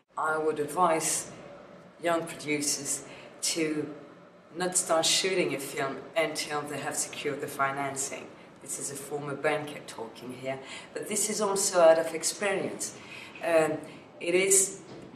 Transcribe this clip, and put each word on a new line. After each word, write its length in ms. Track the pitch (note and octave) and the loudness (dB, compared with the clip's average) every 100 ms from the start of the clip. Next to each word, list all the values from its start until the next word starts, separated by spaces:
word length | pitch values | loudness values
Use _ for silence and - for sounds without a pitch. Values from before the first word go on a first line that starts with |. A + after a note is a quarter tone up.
| _ - | _ -4
I 220 | D#3 D#3 | 0 2
would 220 | D#3 D3+ | 2 0
advise 720 | C#3+ F3+ F3 D#3+ - - - - - - - - - - | -2 4 4 6 2 -2 -4 -12 -16 -18 -18 -20 -20 -4
young 240 | E3+ E3 | 0 2
producers 800 | E3 - D3 D3 C#3+ - C#3+ - - - - - | 0 -8 -2 0 0 -2 -2 -6 -6 -16 -18 -6
to 500 | - E3+ D#3 D3+ D3 - - - - - - E3 | -2 0 0 0 -4 -8 -16 -20 -20 -20 -16 -6
not 200 | F3+ F3 | -2 0
start 280 | - E3 | 4 4
shooting 520 | D#3+ - F#3+ F#3 D3 C3+ | 6 4 4 2 2 0
a 20 | |
film 380 | - D3+ C3+ C3 - E3 | -4 -4 -4 -4 -4 0
until 440 | E3 D3+ - D3 | 0 0 -4 -4
they 160 | C#3+ C#3 | -4 -6
have 160 | D3+ | -4
secured 460 | - - - D3 C3 | -4 -4 -4 -4 -4
the 80 | - | -6
financing. 800 | - C3+ C3+ C3+ C3+ - - - - - - | 0 0 0 -4 -2 -4 -6 -12 -16 -20 -18
This 160 | - - | -10 -6
is 140 | C3+ | -6
a 20 | |
former 400 | C#3 - D3 C#3+ | -8 -6 -6 -4
banker 460 | C3+ D3+ D3+ D3 - - | -2 0 0 -2 -10 -12
talking 440 | - A2+ - A#2+ B2+ | -10 -10 -10 -12 -8
here, 200 | C3 C3 - - - | -6 -6 -8 -14 -10
but 160 | - - | -10 -4
this 200 | G#3+ - | -2 0
is 120 | G#3 | 0
also 400 | G#3 F#3+ - F3+ | 0 2 2 8
out 180 | E3 E3 | 10 10
of 160 | E3 | 6
experience. 800 | D#3+ - - G3+ F3+ C#3 - - - - - - - | -2 -4 -2 -2 0 -2 -6 -8 -10 -16 -16 -16 -8
Um, 340 | E3 E3 D#3 - - - - - | 2 4 4 0 -6 -16 -18 -8
it 160 | E3+ F3+ | 2 4
is 420 | G3 F#3+ - - - - - | 6 6 4 -2 -14 -16 -14